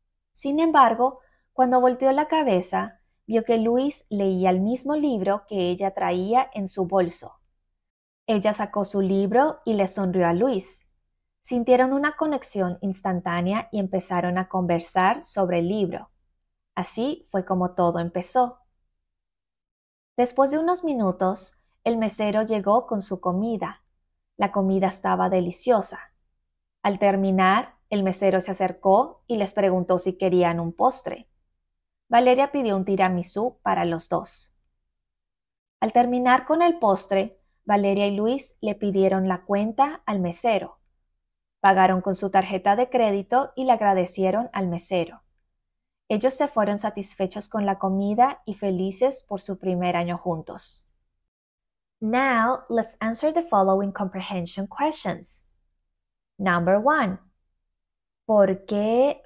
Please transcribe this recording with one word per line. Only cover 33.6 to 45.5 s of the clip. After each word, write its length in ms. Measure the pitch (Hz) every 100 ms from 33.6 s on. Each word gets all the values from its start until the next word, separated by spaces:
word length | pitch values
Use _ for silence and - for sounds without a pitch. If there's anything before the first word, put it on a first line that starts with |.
para 220 | 202 180 170
los 220 | 165 -
dos. 460 | 170 202 - - _ _ _ _ _ _ _ _ _ _ _ _ _
Al 120 | 220
terminar 540 | 240 240 247 247 254 -
con 160 | 320
el 180 | 349 339
postre, 600 | 214 190 - 196 214 - _ _ -
Valeria 420 | 202 196 196 202
y 80 | 202
Luis 420 | 220 269 - -
le 140 | 214 202
pidieron 520 | 202 196 190 190 190
la 160 | 180
cuenta 580 | - 202 214 220 285 320 -
al 140 | 202
mesero. 600 | 180 170 240 208 - - _ _ _ _ _ _ _ _
Pagaron 420 | 196 190 190 185
con 140 | 190 185
su 140 | 196
tarjeta 460 | 196 190 196 202 202
de 140 | 208
crédito 640 | 254 220 202 196 247 277 -
y 100 | 262
le 80 |
agradecieron 760 | 226 208 190 180 - 185 202 247
al 140 | - 190
mesero. 560 | 170 - 185 165 - _ _ _